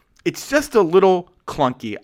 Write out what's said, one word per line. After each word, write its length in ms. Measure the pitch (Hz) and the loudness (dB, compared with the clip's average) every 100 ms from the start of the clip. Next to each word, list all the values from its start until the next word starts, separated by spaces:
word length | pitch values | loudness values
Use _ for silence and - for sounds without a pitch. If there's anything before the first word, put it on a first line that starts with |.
| _ _ | _ _
It's 240 | 170 - - | -8 -6 -2
just 240 | 277 294 | -2 0
a 80 | 233 | 0
little 500 | 175 180 190 180 170 _ - | 4 4 4 2 -2 _ -12
clunky, 500 | - 135 123 113 104 | -4 -4 -4 -10 -8